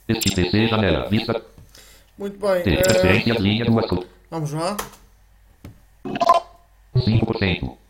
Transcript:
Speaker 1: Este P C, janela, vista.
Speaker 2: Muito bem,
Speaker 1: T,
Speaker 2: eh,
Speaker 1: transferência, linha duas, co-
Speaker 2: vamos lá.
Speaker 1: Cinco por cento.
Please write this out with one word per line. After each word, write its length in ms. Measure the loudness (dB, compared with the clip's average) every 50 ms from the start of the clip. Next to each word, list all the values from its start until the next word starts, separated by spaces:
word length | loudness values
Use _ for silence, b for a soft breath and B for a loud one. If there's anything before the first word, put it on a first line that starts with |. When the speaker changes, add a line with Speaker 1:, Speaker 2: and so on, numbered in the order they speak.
| _ -4
Speaker 1:
Este 280 | -4 -2 -2 -2 0
P 160 | 0 0 0
C, 160 | 2 2 2 2
janela, 420 | 2 2 2 2 0 0 0 -2
vista. 340 | -2 -2 0 -2 -4 -6 -6 -12 -20 -20 -20 -20 B B B B B B B B B
Speaker 2:
Muito 220 | -10 -10 -10 -8 -4
bem, 240 | -2 0 0 0
Speaker 1:
T, 80 | 2 2
Speaker 2:
eh, 100 | 2 2 4
Speaker 1:
transferência, 500 | 4 4 4 4 4 2 2 2 0 0 2
linha 260 | 2 0 0 0 2
duas, 220 | 2 2 2 2 0
co- 180 | -2 -4 -4 -6 -14 _ _ -12
Speaker 2:
vamos 220 | -10 -8 -8 -6
lá. 260 | -6 -4 -4 -4 -6 -6 -10 -12 -16 -20 -20 _ _ _ _ _ _ _ _ _ _ _ -20 -20 -20 -20 -20 _ _ _ -12 -8 -6 0 2 2 2 2 0 -6 -14 -20 _ _ _ _ _ _ -2 0 2
Speaker 1:
Cinco 220 | 2 2 2 2
por 140 | 0 0 0
cento. 360 | 0 0 0 -2 -4 -8 -10 -12 _ _